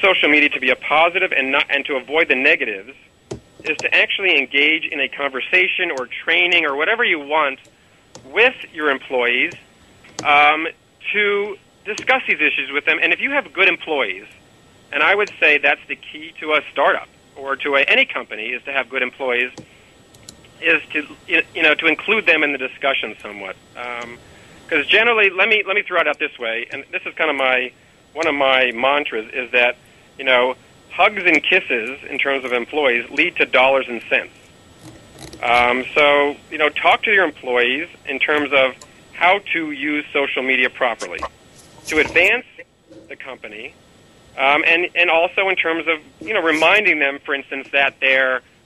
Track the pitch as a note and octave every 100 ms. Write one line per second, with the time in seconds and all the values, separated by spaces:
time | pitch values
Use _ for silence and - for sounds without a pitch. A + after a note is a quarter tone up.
0 | G3 F3 E3 D3+ D3 C3+ B2+ B2 - D3
1 | E3+ F3+ - C#3 C3 C#3+ - C#3 C#3 C3+
2 | B2 D#3 D#3 C3 C#3+ E3 A#2+ G2 A2 -
3 | _ _ - - - - D#3 D3+ D#3 F3
4 | G#3+ - F#3+ D3 C3 C#3 D3+ D#3+ - D3
5 | C3 - C#3 C3 - F#3 F#3 - F3 C3+
6 | A#2+ - - E3+ F3 F3 D3+ C#3 E3 A3+
7 | A3+ E3 C#3 D#3 C#3 C3+ - _ _ _
8 | _ - B2+ E3+ B3 - - D#3+ D3+ C3
9 | - B2+ A#2+ B2 C#3+ B2 - _ - _
10 | - - D3 D3 D3 D#3 D#3+ - _ _
11 | - G#3 G#3 G3+ G#3 - _ _ G3 G#3+
12 | G#3 C4 A3 D#3+ D3 C#3 C3+ C#3+ D#3+ D#3+
13 | E3 E3+ D#3 C#4+ F3+ E3+ F#3 E3+ E3 D3
14 | G#2+ F#2 G#2+ - _ _ _ _ _ C#3+
15 | D#3+ G3+ G3+ - D#3+ D3 C#3+ D3+ - C3+
16 | - D3+ D#3+ - D#3 D3+ - C#3 E3+ -
17 | - _ _ C#3+ C3+ C3+ D3 C#3 C#3+ A#3
18 | C4 C#3 A#2 G#2+ A2+ B2 C#3 C3+ A#2+ C3
19 | B2 - C3 A#2+ B2 - - - - -
20 | _ - - - - - E3 D#3 - D#3
21 | D3 D3 - E3 - - D#3 D3 D#3+ D#3
22 | - A3 F3 D#3+ D3 C#3 C3 - C#3 C3
23 | A2+ G#2 G#2+ G#2 F#2+ F#2 - - A#2+ A#2+
24 | A#2 A#2+ - - - - - D#3 C#3 G3
25 | A#3 A3 G3 F3+ G#3+ G#3+ F#3+ G3+ F#3+ F3
26 | D3+ C#3 D3+ - A#2 A2+ A#2+ C#3 - F#3
27 | F3+ - D#3+ C#3 C3 B2+ B2 - _ _
28 | _ D3 E3 C#3+ C3+ C3 B2+ A#2 C3 D3
29 | D3 A2+ A2+ C3 A#2+ B2 A#2+ - - -
30 | - - C3+ B2+ B2+ B2+ - - - -
31 | G#3 G3+ F3+ D3+ - F#3 - A#2+ A#2 C#3
32 | - C3+ C#3 C#3 B2+ A#2+ A#2 D3+ C#3 A#2+
33 | A#2+ C#3+ C3+ - C3+ C3 C3+ C3+ B2 A2+
34 | - B2+ D#2 - - - - - - -
35 | - - - - B2 A#2+ A#2+ B2+ B2+ D#3
36 | D3 C#3+ C#3+ C#3 - D#3 D3 - E3+ A3+
37 | A3+ G3+ E3 - B2+ B2 A#2+ C#3 F3 -
38 | - C3+ - D3 C#3+ C#3 C3 A#2+ - -
39 | - - F3 G3+ - E3+ D#3 C#3 D3 D3
40 | - D3 C#3 C#3 C3 B2+ B2 - B2+ A2
41 | F#2+ E2+ - - - - - - - D#3
42 | - E3 F#3+ A#3+ - - - _ _ -
43 | - C#3 C3+ A#2+ A2+ G#2 C3+ - _ -
44 | - - - - C3+ D3+ D#3 E3+ F3+ E3+
45 | F3 E3 F3+ - F#3+ F3+ E3 E3 D#3+ D#3
46 | - - D#3+ G#3+ E3 D#3 D#3+ G#3 G3 D3+
47 | C#3 C#3 - C#3 - C#3 C3 C#3 C3+ -
48 | C3+ C3 C3 B2+ - _